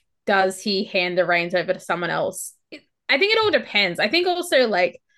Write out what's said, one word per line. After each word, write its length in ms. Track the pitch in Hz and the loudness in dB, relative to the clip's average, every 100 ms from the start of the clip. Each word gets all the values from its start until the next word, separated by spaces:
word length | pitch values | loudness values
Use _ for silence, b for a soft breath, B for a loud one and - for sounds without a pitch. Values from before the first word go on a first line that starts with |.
| _ _ - | _ _ 0
does 360 | 196 190 190 | 2 2 -2
he 240 | 220 196 208 | -4 -2 -2
hand 320 | 196 180 180 | -2 0 0
the 80 | 175 | 2
reins 300 | 170 175 180 | 0 0 -2
over 180 | 165 | -2
to 60 | 185 | -6
someone 320 | - 175 170 | -4 -4 -2
else? 420 | 160 156 165 - - _ | -2 -4 -6 -14 -16 _
It, 120 | 302 _ _ - | -20 _ _ -2
I 80 | 269 | 0
think 180 | 403 453 | 2 2
it 40 | |
all 80 | 427 | 2
depends. 480 | 302 220 208 196 170 | 0 0 0 0 0
I 80 | 214 | 0
think 200 | 320 359 | 0 0
also, 400 | 349 349 302 247 | -2 0 2 2
like, 340 | 185 180 - _ | 2 0 -2 _